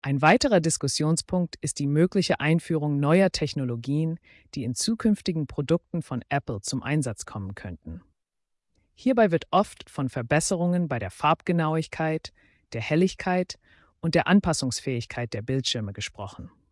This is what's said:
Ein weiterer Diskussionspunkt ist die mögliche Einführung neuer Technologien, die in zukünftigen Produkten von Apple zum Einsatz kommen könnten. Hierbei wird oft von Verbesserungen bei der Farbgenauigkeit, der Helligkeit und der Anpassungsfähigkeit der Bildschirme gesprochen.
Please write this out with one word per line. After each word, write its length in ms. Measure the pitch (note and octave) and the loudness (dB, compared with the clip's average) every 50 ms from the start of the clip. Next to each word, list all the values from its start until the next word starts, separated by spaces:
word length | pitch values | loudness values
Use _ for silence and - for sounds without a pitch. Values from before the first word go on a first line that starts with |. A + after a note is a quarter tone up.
| - | -2
Ein 160 | C#3 C#3 C#3 | 0 0 4
weiterer 380 | C#3+ D#3 G3 B3+ - C#4 A3 F3+ | 6 6 6 6 4 4 4 4
Diskussionspunkt 960 | D#3 E3 - - - C3+ - - D3+ D3+ E3 - - - - F3+ F3 D#3+ - - | 4 2 -2 0 -2 -4 -2 0 2 2 2 0 0 -2 -2 0 0 -2 -4 -8
ist 180 | - D3 - - | -8 -8 -4 -2
die 80 | C#3+ | -2
mögliche 540 | C#3+ C#3+ D3+ E3+ F3+ - G3+ F3 - E3+ - | 0 4 4 2 4 2 0 0 0 0 0
Einführung 580 | - D#3 D#3+ E3+ - - E3+ D#3 C#3+ D3 D3 C#3+ | 2 2 2 2 0 -2 -2 -2 0 0 0 2
neuer 320 | C#3+ C#3+ D#3+ F#3+ G3 F#3 | 2 4 4 4 4 4
Technologien, 880 | - - D#3 C#3+ - D3 C3+ B2 A#2+ A#2 A#2 C3 C#3+ D3+ D#3+ D#3+ E3 - _ _ - _ _ _ - | 2 -2 -4 -4 -2 -4 -4 -4 -4 -6 -4 -2 -2 0 0 -2 -4 -6 _ _ -20 _ _ _ -10
die 120 | - - | -6 -6
in 100 | A#2 B2 | -6 -4
zukünftigen 720 | - - - A#3 A3 - A3+ G#3 - - - E3+ D#3+ D3+ | -4 -2 -2 -2 0 2 2 2 2 -2 -4 -2 -2 -4
Produkten 540 | - - - C#3+ - E3 F3 _ _ - E3+ | -4 -4 -6 0 0 0 0 _ _ -8 -8
von 240 | - - C3+ A#2+ - | -6 -4 -6 -8 -4
Apple 320 | _ C#3+ C#3 - - A#2 G2 | _ -4 -2 -2 -4 -8 -6
zum 240 | - - - B2+ - | -6 -6 -6 -6 -4
Einsatz 420 | A2+ D3 D#3 C3+ A#2+ G#2 - - | -2 0 0 0 -2 -6 -8 -12
kommen 300 | - - G#2+ G2 F#2+ G2 | -12 -10 -10 -8 -8 -10
könnten. 460 | - - G2 F2 - _ D#2+ E2 F2 _ _ _ _ _ _ _ _ _ _ _ _ _ _ _ _ _ _ _ | -12 -12 -12 -14 -12 _ -14 -14 -14 _ _ _ _ _ _ _ _ _ _ _ _ _ _ _ _ _ _ _
Hierbei 360 | _ - B3 C4 A#3+ A3 G3 | _ -2 0 4 4 4 4
wird 140 | E3 D#3+ - _ | 4 0 -2 _
oft 380 | - F#3 G#3+ - - _ - - | 2 2 2 2 -4 _ -20 -14
von 200 | - - C3+ B2+ | -8 -6 -6 -4
Verbesserungen 800 | - C3 A#2 A#2+ D3 D3+ - - G3 E3+ F3 F3 F3+ F3+ F3 D3 | -4 -6 -2 0 0 0 2 0 0 0 2 0 2 0 0 -2
bei 100 | C3+ A#2 | -2 -4
der 100 | G#2+ F2+ | -6 -8
Farbgenauigkeit, 1200 | - - - D3+ E3 _ - - F3 E3+ D#3+ D#3 D#3+ D#3+ D#3+ - - - D#3+ D#3 D#3+ D#3+ _ - _ _ _ _ _ _ _ _ - | -8 0 2 2 2 _ 0 0 0 2 2 2 0 0 -2 -4 -4 -4 -2 -2 -2 -4 _ -10 _ _ _ _ _ _ _ _ -8
der 80 | A2+ | -8
Helligkeit 760 | A2 - D3+ D#3+ F#3 F#3+ - - - F#3+ F3+ F#3 F3+ _ - _ _ _ _ _ _ _ _ _ | -2 0 2 2 2 2 0 -4 -4 -2 0 0 -2 _ -8 _ _ _ _ _ _ _ _ _
und 120 | - E3 D3 | -4 2 2
der 140 | F3 - | 2 4
Anpassungsfähigkeit 1040 | - F3+ G3+ - F#3 D#3 - C3+ B2+ B2 - - C3+ C3 A#2 A#2 _ - - A#2+ A2+ - | 6 4 6 6 4 0 0 -2 -4 -6 -4 -4 -4 -4 -4 -4 _ -8 -8 -8 -6 -6
der 80 | G#2 | -8
Bildschirme 520 | A2 A#2 C3 C3+ B2+ - - A#2+ G#2+ G#2 G2 | -4 -2 -2 -2 0 -2 -4 -4 -4 -6 -8
gesprochen. 580 | G#2 G2+ - - - G2+ F#2+ - - - - _ _ _ _ | -8 -10 -10 -10 -10 -12 -12 -12 -16 -18 -18 _ _ _ _